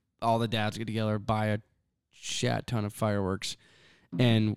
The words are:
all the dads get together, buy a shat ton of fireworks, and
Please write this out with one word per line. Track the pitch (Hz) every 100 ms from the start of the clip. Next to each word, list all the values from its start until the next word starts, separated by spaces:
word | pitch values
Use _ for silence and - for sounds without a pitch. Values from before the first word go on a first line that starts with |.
| _ -
all | 117 113
the | 117
dads | 113 107 104
get | 110
together, | 110 107 107
buy | 101 107 107
a | 107 - _ _ _ _
shat | - - - 123 113 -
ton | 117
of | 104
fireworks, | - 110 101 92 95 - - _ _ - _ _ -
and | 127 113 107